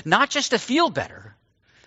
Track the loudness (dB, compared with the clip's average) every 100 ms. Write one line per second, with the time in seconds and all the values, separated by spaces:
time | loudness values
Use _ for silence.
0 | 0 2 2 0 0 -2 0 2 2 0
1 | -6 -10 -20 -20 _ _ _ _